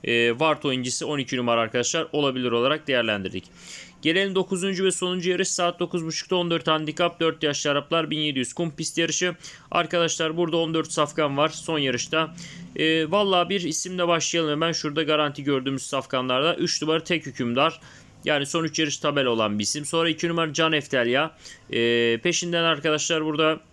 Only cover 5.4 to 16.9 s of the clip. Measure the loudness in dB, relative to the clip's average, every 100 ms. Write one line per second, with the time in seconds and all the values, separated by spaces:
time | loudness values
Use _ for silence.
5.4 | 0 0 0 0 -4 -2 -4 -6 -2 0
6.4 | 2 0 2 0 0 0 -2 2 -2 0
7.4 | -2 0 0 0 0 -2 0 -2 -2 -2
8.4 | -4 -2 -4 -4 -6 -2 0 0 -2 -4
9.4 | -12 -20 -4 -2 0 0 0 0 -2 0
10.4 | 0 2 2 0 -2 0 -2 0 0 2
11.4 | 0 0 -4 0 0 0 0 0 -2 -6
12.4 | -16 -16 -14 -2 2 2 2 2 4 4
13.4 | 2 0 -2 -4 -6 -2 2 2 2 0
14.4 | 0 0 0 0 -2 -2 0 2 0 -2
15.4 | 0 0 0 -4 -4 -4 -2 -2 0 0
16.4 | 0 0 -2 -2 0